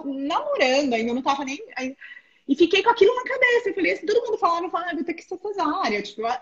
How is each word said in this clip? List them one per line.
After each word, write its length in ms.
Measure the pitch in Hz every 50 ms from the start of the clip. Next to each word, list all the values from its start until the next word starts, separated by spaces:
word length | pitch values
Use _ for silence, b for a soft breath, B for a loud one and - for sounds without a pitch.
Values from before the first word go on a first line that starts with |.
| -
namorando 920 | 285 269 269 277 294 349 480 605 587 571 427 269 254 262 285 294 262 233
ainda, 60 | 220
eu 140 | 226 240 240
não 60 | 269
tava 240 | 262 294 277 285 277
nem, 180 | 262 277 359 453 - -
aí, 180 | 254 262 262 277 b b b b b b b b b b
e 80 | - 277
fiquei 280 | - 339 339 392 392 -
com 60 | 466
aquilo 220 | 480 - 392 440 508
na 80 | 494 494
cabeça. 460 | 494 539 508 523 494 480 453 466 392
Eu 40 | -
falei 200 | 392 320 - 381
assim, 120 | - 330
todo 180 | 349 453 480 -
mundo 120 | 466 453
falava, 280 | - 392 339 330 339 370
eu 40 | 349
falava, 220 | 381 339 349 349
"Ah, 40 | 320
vou 80 | 339 -
ter 100 | 349 339
que 100 | - -
ser 140 | - 381 -
cesárea." 600 | - 415 392 381 311 294 - 392 339 233 208 202
Tipo, 200 | - - - 220
eu, 120 | 220 226 247 -